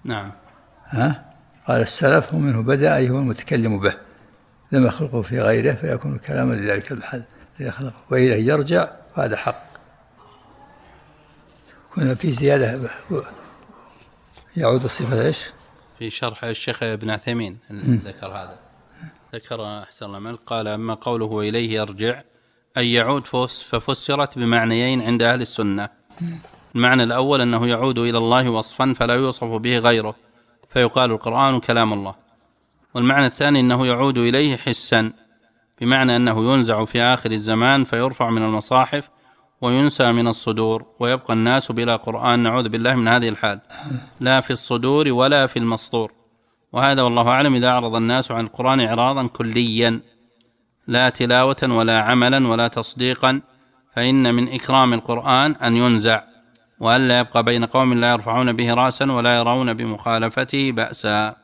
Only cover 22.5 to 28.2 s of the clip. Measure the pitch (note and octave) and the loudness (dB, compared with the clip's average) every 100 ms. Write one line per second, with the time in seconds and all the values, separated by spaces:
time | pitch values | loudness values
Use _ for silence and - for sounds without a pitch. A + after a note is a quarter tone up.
22.5 | _ _ C3+ A#2+ A#2+ A#2 C#3 - B2+ B2+ | _ _ -2 2 2 2 -2 -2 -4 -4
23.5 | - - A#2 - C3 - C#3+ C#3 B2+ A#2 | -6 -6 -6 -4 -6 -2 -2 -2 -2 0
24.5 | A#2 A2+ A2+ B2+ C3 A2+ A#2+ A#2 B2 A#2 | 2 2 0 0 0 0 2 2 2 -2
25.5 | - G#2+ G2 G2+ _ _ - E3+ E3 - | -4 -2 -4 -8 _ _ -12 -10 -10 -18
26.5 | - _ A#2+ B2 C3 A#2 A#2+ C3+ C#3 B2 | -20 _ 0 2 4 2 0 0 2 2
27.5 | A#2 A#2+ A#2 C3 A#2+ A#2+ A#2 | 0 0 0 -2 0 0 0